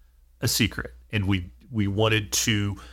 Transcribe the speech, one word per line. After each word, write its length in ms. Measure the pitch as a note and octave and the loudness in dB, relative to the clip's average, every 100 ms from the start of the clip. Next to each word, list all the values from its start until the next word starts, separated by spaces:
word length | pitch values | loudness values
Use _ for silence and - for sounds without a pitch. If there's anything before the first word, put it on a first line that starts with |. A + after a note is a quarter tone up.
| _ _ _ - | _ _ _ -4
a 60 | B2 | -2
secret, 440 | - G#2+ - - - - | 2 0 0 -10 -12 -6
and 160 | A2 G2 | -2 0
we, 240 | G2 F2 - - | 0 -2 -16 -8
we 180 | A2+ G2+ | -2 0
wanted 440 | G2 A2 A2 G#2 | 2 2 2 0
to 460 | - - G#2 G2+ G2+ - | -2 2 2 0 -4 -12